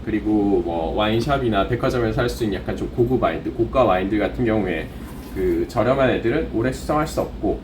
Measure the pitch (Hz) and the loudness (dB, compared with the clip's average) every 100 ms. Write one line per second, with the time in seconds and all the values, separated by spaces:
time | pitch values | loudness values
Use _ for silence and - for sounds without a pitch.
0 | - 107 104 107 101 95 85 85 80 85 | -2 -2 2 2 4 2 0 -2 -2 0
1 | 107 113 135 135 123 101 95 117 131 123 | 2 2 2 0 2 0 0 0 0 0
2 | 113 113 120 - 110 92 - 95 - - | 0 0 -2 0 -2 -2 -4 -4 -4 0
3 | 120 127 90 82 80 - 117 131 113 92 | 2 4 2 0 -6 -2 0 4 4 4
4 | 98 107 95 - 117 110 92 80 76 - | 2 0 0 0 0 2 0 -4 -6 -10
5 | - - - 95 92 85 85 - 113 135 | -12 -12 -10 -2 0 0 0 0 2 4
6 | 131 98 113 147 165 107 127 127 - 151 | 2 2 0 0 -2 -2 -2 -2 -2 0
7 | 151 - 85 - 110 - | 0 -2 -4 -4 -4 -4